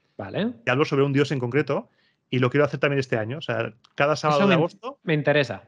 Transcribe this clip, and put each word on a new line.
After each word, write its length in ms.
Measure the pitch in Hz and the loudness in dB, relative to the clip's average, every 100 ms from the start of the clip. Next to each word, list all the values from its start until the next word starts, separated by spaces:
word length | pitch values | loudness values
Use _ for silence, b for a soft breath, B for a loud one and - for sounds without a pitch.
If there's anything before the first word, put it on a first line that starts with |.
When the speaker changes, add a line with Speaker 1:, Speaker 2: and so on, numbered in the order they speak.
| _ - | _ -14
Speaker 1:
Vale. 360 | 98 117 220 240 - | -10 -6 -6 -4 -2
Speaker 2:
Y 40 | |
hablo 160 | 127 156 | 0 2
sobre 180 | 143 | 2
un 100 | 143 | 2
dios 180 | 139 139 | 2 0
en 80 | 143 | -2
concreto 500 | 120 135 143 160 - _ _ _ _ | -2 -2 -2 -4 -6 _ _ _ _
y 80 | 127 | 0
lo 100 | 123 | 2
quiero 160 | 143 143 | 2 2
hacer 140 | 135 | 2
también 200 | 147 139 | 0 0
este 160 | 131 120 | -2 -4
año. 200 | 107 147 | -4 -8
O 40 | |
sea, 320 | - 110 117 - _ | -6 -6 -6 -10 _
cada 220 | - 143 143 | 0 0 0
sábado 240 | 151 147 | 0 2
Speaker 1:
Eso 80 | 196 | 4
Speaker 2:
de 80 | 175 | 2
Speaker 1:
me, 40 | |
Speaker 2:
agosto 400 | 170 - 240 285 | 0 -4 -14 -10
Speaker 1:
me 100 | - | -4
interesa, 500 | 156 143 147 143 95 | 0 2 2 0 -6